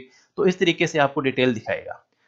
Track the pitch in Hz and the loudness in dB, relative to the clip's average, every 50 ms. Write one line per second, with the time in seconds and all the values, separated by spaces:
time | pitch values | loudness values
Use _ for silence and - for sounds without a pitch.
0 | 127 - _ _ _ _ - - - 190 180 - 190 170 160 - 170 160 - 156 | -10 -12 _ _ _ _ -4 0 0 2 2 2 0 0 2 0 0 0 2 2
1 | 143 139 - 156 135 135 123 131 127 127 120 113 - - 92 71 - - - - | 2 2 2 0 -2 -2 0 2 2 2 2 0 -4 -6 -6 -6 -6 -10 -16 -16
2 | _ _ _ _ _ | _ _ _ _ _